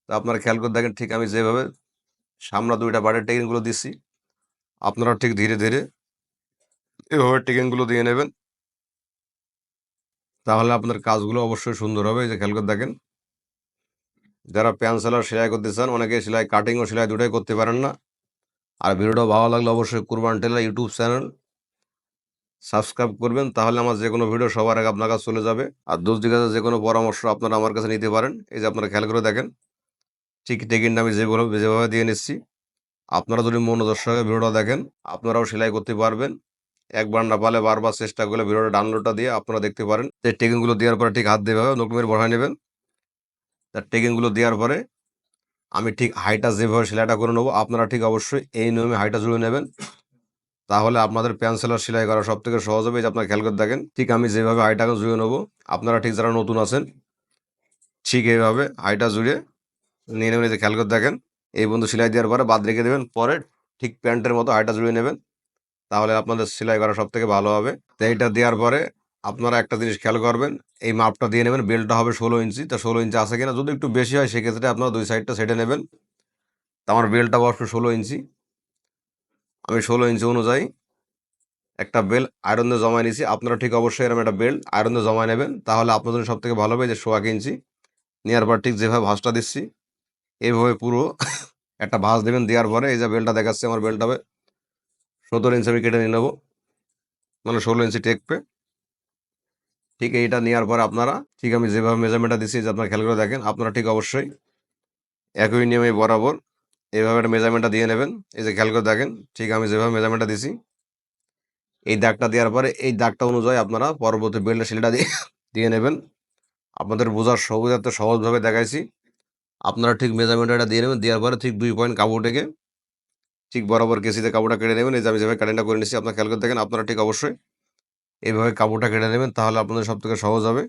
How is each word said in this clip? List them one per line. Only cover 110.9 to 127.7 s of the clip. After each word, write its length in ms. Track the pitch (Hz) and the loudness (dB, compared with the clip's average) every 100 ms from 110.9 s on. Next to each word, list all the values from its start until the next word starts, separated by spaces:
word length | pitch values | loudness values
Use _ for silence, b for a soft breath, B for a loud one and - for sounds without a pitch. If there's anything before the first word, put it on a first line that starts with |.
| _ _ _ _ _ _ _ _ _ 117 | _ _ _ _ _ _ _ _ _ -4
এই 100 | 110 | 2
দাগটা 300 | 113 110 120 | 2 2 2
দেওয়ার 220 | 117 113 | 2 2
পরে 160 | 120 131 - | 2 0 -2
এই 140 | 131 | -2
দাগটা 320 | 110 117 - 123 | 0 0 0 0
অনুযায়ী 320 | 120 113 127 | 2 2 2
আপনারা 280 | 101 110 139 | 0 -2 -2
পরবর্তী 440 | 151 113 110 110 107 | 0 0 0 -2 -2
বেল্টের 260 | 101 113 113 | -2 -2 -2
সেলাইটা 220 | 110 117 | -2 0
দিয়ে, 160 | 120 - | 0 -2
<laughs> 240 | - - _ _ | -4 -10 _ _
দিয়ে 180 | 110 113 | -2 0
নেবেন। 240 | 113 127 160 - _ _ _ _ _ _ - | 2 0 -2 -10 _ _ _ _ _ _ -10
আপনাদের 320 | 95 110 117 | -4 -2 0
বোঝার 280 | 107 113 120 | 0 2 0
সুবিধার্থে 520 | - 110 120 123 120 | 0 -2 0 -2 -2
সহজভাবে 460 | - 110 117 110 120 | -2 0 0 2 0
দেখাইছি। 400 | 113 110 110 139 226 _ _ _ _ _ _ _ | 0 0 -2 -4 -10 _ _ _ _ _ _ _
আপনারা 320 | - 107 117 | -6 0 0
ঠিক 160 | 117 127 | 2 0
মেজারমেন্টটা 540 | 113 113 117 117 120 117 | 0 2 2 2 0 2
দিয়ে 160 | 113 | 0
নেবেন। 160 | 123 127 | 0 0
দেওয়ার 200 | 110 113 | 0 0
পরে 160 | 120 123 | 0 -2
ঠিক 140 | 127 104 | -4 -2
দুই 120 | 117 | -2
পয়েন্ট 220 | 107 120 107 | 0 0 0
কাপড় 260 | 107 110 | 0 0
থেকে 200 | 113 131 156 - _ _ _ _ _ _ _ _ _ | 0 -2 -4 -10 _ _ _ _ _ _ _ _ _
ঠিক 100 | 123 104 | -6 2
বরাবর 320 | 113 113 113 | 2 4 2
কেসিতে 280 | 110 107 110 | 0 -2 0
কাপড়টা 260 | 110 110 110 | 2 0 0
কেটে 160 | 113 | 0
নেবেন। 200 | 113 127 | 2 2
এই 80 | 127 | 0
যে 60 | 113 | 2
আমি 80 | 110 | 2
যেভাবে 180 | 107 110 | 2 0
কাটিংটা 260 | 107 110 | 0 0
করে 140 | 107 110 | 0 0
নিচ্ছি, 180 | 104 120 | 0 -2
আপনারা 180 | 107 | -2
খেয়াল 140 | 107 107 | -2 -2
করে 100 | 110 | 0
দেখেন, 180 | 117 120 | -2 -2
আপনারা 240 | 107 113 | -2 -4
ঠিক 140 | 107 110 | -2 0
অবশ্যই 360 | 107 107 147 247 _ _ _ | 0 0 -4 -8 _ _ _